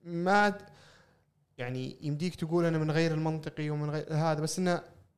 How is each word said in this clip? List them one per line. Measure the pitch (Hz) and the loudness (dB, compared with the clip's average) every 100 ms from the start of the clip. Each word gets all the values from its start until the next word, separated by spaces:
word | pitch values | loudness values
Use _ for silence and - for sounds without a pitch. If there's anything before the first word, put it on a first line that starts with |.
ما | 170 170 175 208 208 | -6 -2 4 6 4
د-، | 202 - - - - _ _ _ _ _ - | 0 -12 -20 -20 -20 _ _ _ _ _ -10
يعني، | 123 127 131 - | -6 -6 -6 -8
يمديك | 151 147 175 - | -6 -2 -4 -4
تقول | 160 170 170 | 0 2 2
أنا | 160 | 2
من | 156 | 2
غير | 156 165 | 2 2
المنطقي | 156 160 160 151 - 151 | 2 0 -2 -6 -6 -4
ومن | 147 147 | -2 -2
غير | 151 - | -4 -2
هذا، | 156 165 151 | 0 2 2
بس | 156 - | -2 0
إنه | 180 175 - - - | 0 0 -2 -20 -20